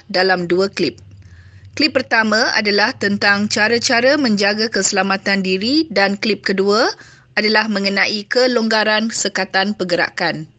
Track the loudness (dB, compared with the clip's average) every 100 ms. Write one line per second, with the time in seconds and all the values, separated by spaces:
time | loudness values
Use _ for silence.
0 | -4 0 2 0 0 0 0 -2 -6 -6
1 | -16 -20 -20 -20 -20 -20 -14 -4 -2 0
2 | 0 2 2 2 0 0 0 0 0 -2
3 | -2 0 0 0 0 0 0 0 0 2
4 | 2 2 2 2 0 0 -2 -2 0 0
5 | 0 -2 0 -2 0 -2 0 0 0 0
6 | 0 0 -2 -2 -2 -2 0 2 0 -2
7 | -14 -20 _ -4 0 0 0 -2 0 0
8 | 0 -2 -2 0 2 2 2 2 2 0
9 | -2 -4 -4 -4 -2 0 0 -2 -2 0
10 | -2 -2 -4 -4 -10